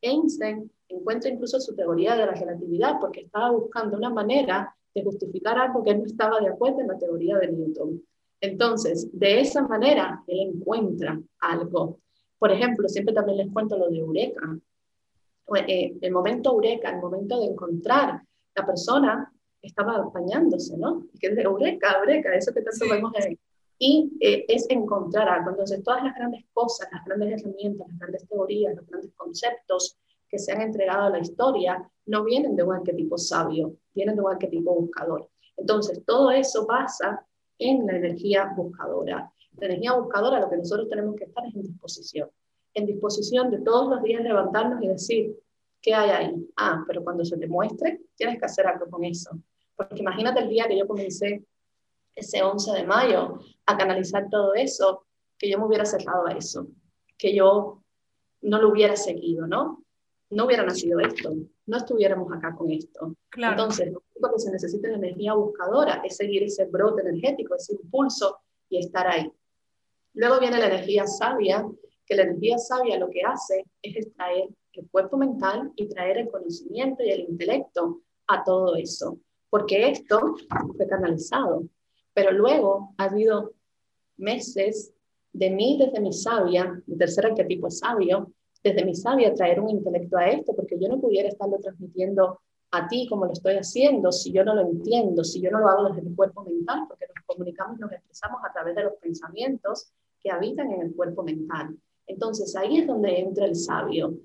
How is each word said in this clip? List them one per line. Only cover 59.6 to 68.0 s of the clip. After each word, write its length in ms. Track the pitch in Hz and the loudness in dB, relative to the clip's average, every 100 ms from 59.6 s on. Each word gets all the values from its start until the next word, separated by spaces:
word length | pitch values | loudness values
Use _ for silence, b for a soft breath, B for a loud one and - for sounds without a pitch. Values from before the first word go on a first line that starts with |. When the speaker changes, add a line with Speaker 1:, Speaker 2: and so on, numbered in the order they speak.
| 320 - _ _ _ _ _ | -2 -6 _ _ _ _ _
Speaker 1:
No 160 | 208 247 | 0 2
hubiera 180 | 233 | 4
nacido 360 | 190 180 170 170 | 2 0 0 2
esto, 340 | - - - 160 160 _ - | 2 -2 -6 -8 -10 _ -6
no 120 | 233 | -6
estuviéramos 540 | 233 233 196 185 175 | -2 2 2 2 -4
acá 240 | 170 160 165 | -6 -8 -6
con 160 | 170 | -4
esto. 440 | 156 - - 160 165 _ | -4 -6 -12 -12 -12 _
Speaker 2:
Claro. 240 | - 233 | -4 -2
Speaker 1:
Entonces, 380 | 208 220 202 180 | 0 0 0 -4
lo 120 | 190 _ - | -4 _ -4
único 180 | 240 | -2
que 60 | 226 | 0
se 120 | 214 | -2
necesita 360 | 185 175 196 214 | -4 -4 -4 -4
en 60 | |
la 140 | 214 185 | -4 -4
energía 260 | 180 208 | -4 0
buscadora 680 | 214 208 - 180 240 294 - | 0 0 -2 0 2 2 0
es 140 | 185 - | -6 -6
seguir 260 | 202 196 | -2 0
ese 220 | 208 202 185 | -2 -2 -2
brote 360 | 175 208 214 | 2 2 2
energético, 540 | 185 170 254 285 - 175 | -2 0 -2 -2 -4 -6
ese 180 | - | -6
impulso 640 | 208 - 262 | -10 -4 0